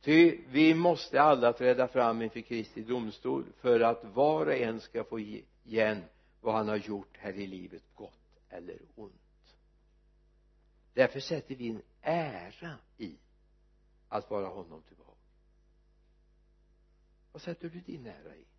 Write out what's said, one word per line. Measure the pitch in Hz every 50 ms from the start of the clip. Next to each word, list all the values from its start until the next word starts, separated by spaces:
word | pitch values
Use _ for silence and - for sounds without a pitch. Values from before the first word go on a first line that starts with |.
Ty | - 143 151 160 170 170 143 - - 131
vi | 127 143 156 160 160
måste | 160 170 175 170 139 - - - 135 143
alla | 156 147 131 120 117 117
träda | - 127 127 123 123 127 123
fram | - 131 123 117 113 117 113
inför | 110 - 120
Kristi | 110 - 120 117 107 - - - 110
domstol, | 110 123 127 117 110 98 - _ 127 135 139 127 - - _
för | - 127 120 117
att | 117 117 117 - -
var | 110 98 117 139 151 156 156 160
och | 151 151
en | 123 120 113 113 113
ska | - - _ 117 107
få | - - 113 107 104 107 107 107 _ _ _ _
igen | - 110 110 110 107 107 101 90 - _ _ _ _ _ _
vad | - 117 110
han | 110 107 107
har | 107
gjort | 104 101 107 104 101 95 _ _ -
här | - 104 95
i | 98 101
livet, | 95 95 92 87 - 90 82 _ _ _
gott | _ 107 92 _ _ _ _ _ _ _ _
eller | - 90 85 87 85 - - _ _
ont. | - 107 98 - _ _ _ _ _ _ _ _ _ _ _ _ _ _ _ _ _ _ _ _ _ _ _ _ _ _ _ _ _ _ _ _ _ _ _ _
Därför | - 131 123 - 139
sätter | 135 - 170 147 - - 135
vi | 127 123 117
en | 113 104 - _ _ _ -
ära | - 160 175 165 147 113 92 87 92 - - - 170 151 120 _ _ _ _
i | 120 92 76 - _ _ _ _ _ _ _ _ _ _ _ _ _ _ _ _ _ _
att | - 107 - -
vara | - 104 98
honom | 95 90 101 90 85 82 80 80
till | _ -
behag. | _ - - - _ _ _ _ _ _ _ _ _ _ _ _ _ _ _ _ _ _ _ _ _ _ _ _ _ _ _ _ _ _ _ _ _ _ _ _ _ _ _ _ _ _ _ _
Vad | 156 -
sätter | - 170 - - 170
du | 165 175
din | 175 - - 160 123
ära | 117 - - - 80 73
i? | - - _ _